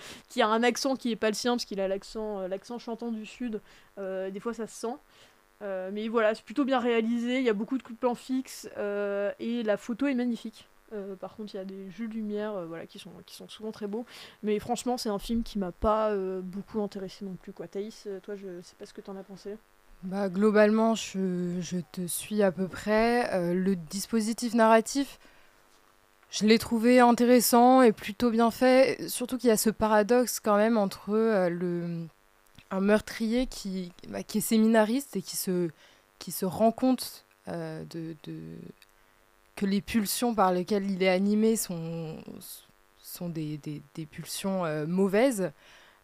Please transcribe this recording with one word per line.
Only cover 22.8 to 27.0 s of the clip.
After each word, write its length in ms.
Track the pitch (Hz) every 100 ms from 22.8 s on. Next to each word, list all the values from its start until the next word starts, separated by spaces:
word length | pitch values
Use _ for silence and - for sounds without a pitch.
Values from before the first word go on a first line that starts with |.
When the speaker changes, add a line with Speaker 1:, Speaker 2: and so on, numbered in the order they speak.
| 208 214 233 240 240
Speaker 2:
Euh, 220 | 185 175 185
le 200 | 185 185
dispositif 800 | 156 196 - 226 214 226 240
narratif, 640 | 226 220 226 220 277 269 - - _ _ _ _ _ _ _ _ _ _
je 160 | - 214
l'ai 140 | 226
trouvé 400 | - 233 233
intéressant 840 | 254